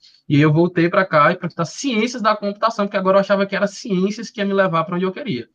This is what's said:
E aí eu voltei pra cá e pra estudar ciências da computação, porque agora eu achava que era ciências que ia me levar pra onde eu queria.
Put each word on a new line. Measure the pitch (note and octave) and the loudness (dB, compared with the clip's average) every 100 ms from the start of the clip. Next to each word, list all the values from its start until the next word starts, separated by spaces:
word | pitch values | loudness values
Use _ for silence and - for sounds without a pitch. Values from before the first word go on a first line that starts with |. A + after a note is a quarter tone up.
| _ _ - | _ _ 0
E | C#3+ | 4
aí | |
eu | D3+ | 4
voltei | D#3 F3 F3+ E3+ | 4 2 2 2
pra | G3 F#3+ | 2 2
cá | D#3 D3+ | 4 4
e | F3 | 2
pra | E3+ | -6
estudar | - D#3+ | -6 -6
ciências | - C#4 G#3+ B3 B3 | -6 -2 -2 -2 -2
da | G#3+ G#3 | -2 -2
computação, | G3+ G3+ A3+ G#3+ G3+ | -4 -2 -2 -2 -4
porque | G3 | -2
agora | F#3+ G3 | 2 2
eu | |
achava | F#3+ G3 G3 | 2 0 0
que | F3+ | -2
era | F#3+ | -4
ciências | - B3 F#3 G3 A3 G#3 | -4 -4 0 0 -4 -10
que | - | -6
ia | G3 | -2
me | |
levar | G3 F#3+ E3 E3 | 0 2 0 -2
pra | F3 | -2
onde | F#3 | -4
eu | |
queria. | F#3+ C4+ A#2+ - | -4 -6 -6 -8